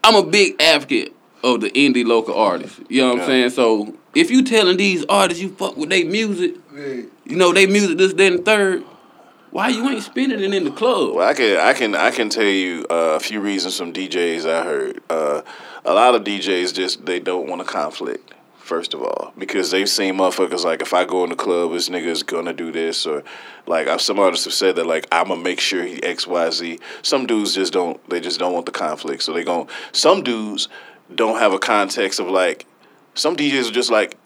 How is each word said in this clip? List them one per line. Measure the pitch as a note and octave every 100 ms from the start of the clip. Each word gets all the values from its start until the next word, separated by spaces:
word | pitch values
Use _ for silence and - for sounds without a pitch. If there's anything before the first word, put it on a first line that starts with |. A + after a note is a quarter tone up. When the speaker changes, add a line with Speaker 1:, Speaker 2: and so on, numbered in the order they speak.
Speaker 1:
I'm | A3
a | A3
big | E3 G3+ F#3 -
advocate | D#3+ D3 C#3+ B2 - - _ _
of | B2+ A#2+
the | G#2
indie | B2+ C#3+ B2 A2+
local | A#2 A2+
artists. | - F2 F2 - - -
You | B2+
know | C3
what | A#2+
Speaker 2:
Yeah. |
Speaker 1:
I'm | -
saying? | C3 B2
So | C3 A#2 A2 G#2+ - _
if | D3 E3
you | B3+
telling | B3+ A3+ F#3+ F3+
these | G3+ F3+ -
artists | G3+ F#3 E3+
you | F#3+
fuck | F#3+ F#3+ B3+
with | D4+
their | F#3
music, | D#3+ G#3 A3 F#3 F3 - _
Speaker 3:
Yeah. | C#3+ C#3+ B2+ A2+ _
Speaker 1:
you | - E3
know, | F3+
they | F3+ G3
music | G#3 G3 D#3+
this, | F#3+
that, | E3+ G3
and | F3+
the |
third, | F#3 G#3+ G3 F3+ - - _ _ - _ _
why | - A3
you | A3 C4
ain't | A#3+
spinning | G#3 - C4 A3
it | G3
in | G3
the | D#3
club? | - A#3 G#3+ C3 E2
Speaker 2:
Well, | F#2+
I |
can, | C#3 A2+ F2+
I | F#2+
can, | C3+ A2+
I | F2+ G#2
can | A#2+ G#2+
tell | A2+
you, | G#2 G2 F#2 E2+ -
uh, | E2 E2 D#2
a |
few | - G#2+
reasons | G2+ G2 F2+ F2+
from | F2
D | E2 F#2
Js | F2 E2+ E2 D#2+
I | E2
heard. | E2+ C#2+ C2 - _
Uh, | E2 D2 D2+ - - - -
a | -
lot | G2 B2
of | A#2+
D | G#2 G2+
Js | F2+ F2+ F2+
just, | F#2 F2+ - -
they | F2
don't | E2+ F2+ D#2
want | F2
a |
conflict, | - F#2+ D2+ - - - _ - _ _
first | - E2+ E2+
of | E2
all, | B1+ - - -
because | F#2 G2 F2+
they've | F#2+ G2
seen | G2 F#2+
motherfuckers | F#2 F#2+ F2 F#2 F2
like, | F2 D#2+
"If | D#2
I | F2+
go | F2+ F#2
in | F2
the | D#2+
club, | - F2 E2+
this | F2 D#2+
nigga's | F2 E2 D#2+
gonna | - E2+ E2+
do | D#2+ E2+
this," | D#2+ E2 - E2+
or, | D2 - - - - -
like, | E2 D2
I've, | D#2
some | - G2+
artists | F#2+ E2 F2
have |
said | - F#2+ E2+
that, | E2
like, | D#2+ -
"I'ma | E2 F#2 E2+
make | F2 F2+
sure | - F#2
he | F2+ E2+
X, | F2 F2 -
Y, | F2 E2
Z." | E2 F2 E2 - -
Some | - C#3+ A#2+
dudes | A2+ G2+
just | F#2 F#2
don't, | F#2+ F2 - -
they | F2
just | F2 F2
don't | F2+
want | F2 E2+
the |
conflict, | - D#2+ D2+ - C2+
so | -
they | E2+
gon-, | F2 E2+ D2+ - -
some | - D#3 F#3+
dudes | B2 A2+ G#2+ G2 - - - - _
don't | - A2 A2+
have | A2
a | F#2+
context | - G#2+ F#2+ - G2 -
of, | F#2
like, | F#2+ F2+ - - _ _ _ _
some | - D3+ E3+
D | D3
Js | C#3 A#2
are |
just | A2 A#2
like | A2 F#2 -